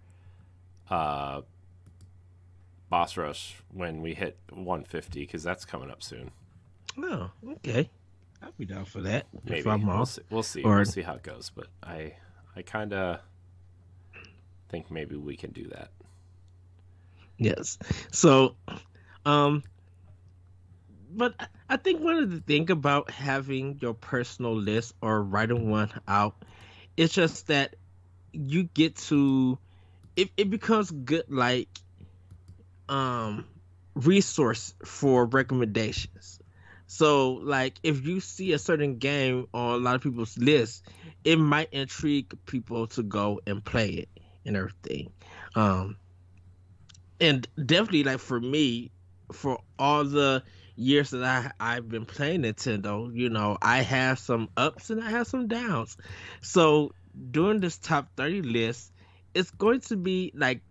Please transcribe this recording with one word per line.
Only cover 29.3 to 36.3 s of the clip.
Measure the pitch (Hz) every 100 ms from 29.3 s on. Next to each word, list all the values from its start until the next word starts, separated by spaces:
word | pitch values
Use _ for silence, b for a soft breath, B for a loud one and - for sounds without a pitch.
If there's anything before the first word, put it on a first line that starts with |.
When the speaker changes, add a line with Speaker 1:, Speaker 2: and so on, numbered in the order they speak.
| 135 131 127 b b b b b
Speaker 2:
it, | - 190 -
it | 202
becomes | 208 - 220 196
good, | 151 123 160 -
like, | 135 123 127 - - - - - - - - - - - - -
um, | 135 131 120 110 104 - - - - -
resource | - 131 196 196 - 127 113 - -
for | - - 139 127 120
recommendations. | 131 131 127 117 104 107 - - - -